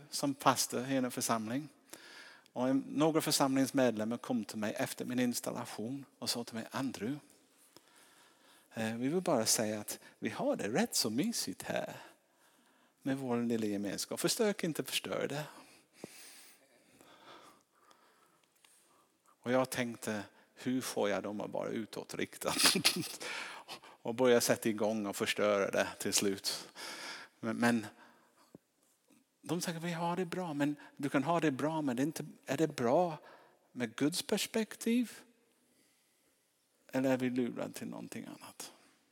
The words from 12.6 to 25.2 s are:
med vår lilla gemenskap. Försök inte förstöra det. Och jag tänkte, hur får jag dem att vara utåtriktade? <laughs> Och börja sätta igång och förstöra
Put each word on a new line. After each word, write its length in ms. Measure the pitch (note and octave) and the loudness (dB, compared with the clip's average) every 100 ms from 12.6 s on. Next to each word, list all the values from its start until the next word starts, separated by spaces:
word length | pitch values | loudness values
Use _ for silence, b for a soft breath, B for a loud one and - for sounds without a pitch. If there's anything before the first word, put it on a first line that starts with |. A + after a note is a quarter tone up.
| b b b b | b b b b
med 160 | C#3 C3+ | -4 -2
vår 200 | C3 A#2+ | 0 0
lilla 280 | A#2 A#2 G#2+ | 2 2 2
gemenskap. 540 | G2+ G2+ - - - | 0 -2 -4 -6 -2
Försök 440 | F3 - G#3+ G3 | 0 2 2 2
inte 200 | F3+ D3 | -2 -2
förstöra 440 | C#3 - - - - | -2 -4 -2 -2 -2
det. 160 | C#3+ D3+ B B B B B B B B B B B B B B B B B B B B B _ _ b b b b b b b b b b b b b _ _ | -4 -8 B B B B B B B B B B B B B B B B B B B B B _ _ b b b b b b b b b b b b b _ _
Och 260 | _ A#2 | _ 0
jag 180 | B2+ B2+ | 2 2
tänkte, 540 | - A#2+ A2 - G#2+ F#2+ - b - | -2 -4 -4 -4 -6 -8 -16 b -8
hur 260 | B2+ B2+ | -2 -2
får 280 | - - G#2 | -2 0 0
jag 140 | F#2+ | 0
dem 180 | G2+ G#2 | -2 -6
att 100 | - | -6
vara 180 | - G#2+ | -4 -2
utåtriktade? 840 | A2+ G#2+ - - - - - - - - G3 | -4 -6 -8 -8 -6 -6 -4 -2 4 4 6
<laughs> 280 | - F3 - - B B B B B B B B | 4 2 -4 -6 B B B B B B B B
Och 140 | B2+ A#2 | -4 4
börja 260 | B2+ A#2+ | 8 8
sätta 280 | A#2 A#2+ A#2 | 6 2 2
igång 360 | G#2 G#2+ A2 G2+ | 2 2 0 -2
och 100 | |
förstöra 560 | - | -2